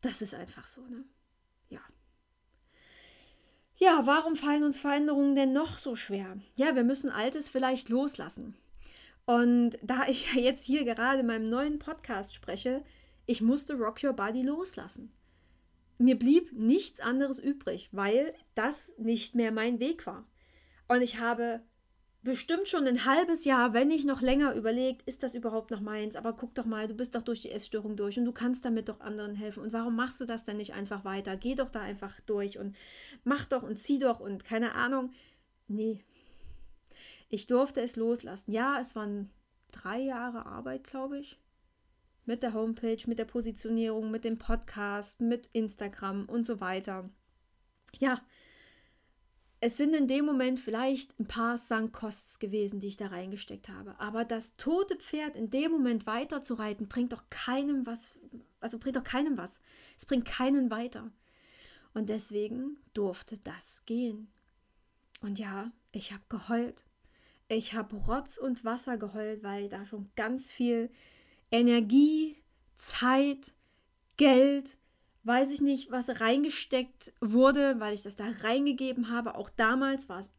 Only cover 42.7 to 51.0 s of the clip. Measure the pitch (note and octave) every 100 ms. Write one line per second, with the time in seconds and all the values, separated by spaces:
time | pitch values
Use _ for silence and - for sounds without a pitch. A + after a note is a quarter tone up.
42.7 | A3+ A3+ A3+ - A3+ A3 A#3+ A3+ G#3+ A3
43.7 | A3+ A3+ A3 A3 A3+ A3+ A3+ - - -
44.7 | G#3+ G3+ G3+ G3+ - A#3 A#3+ - A3+ G#3+
45.7 | - G3+ - G3 G3 G3 A#3 A3+ G#3 F#3
46.7 | F#3+ G3 F#3+ F#3+ - _ _ _ _ _
47.7 | _ - - C4 B3 - _ _ - -
48.7 | _ _ _ _ _ _ _ _ _ A#3
49.7 | A#3 D4 D#4 C4 C4+ D4+ C4 B3+ B3+ -
50.7 | A3+ C4 C4+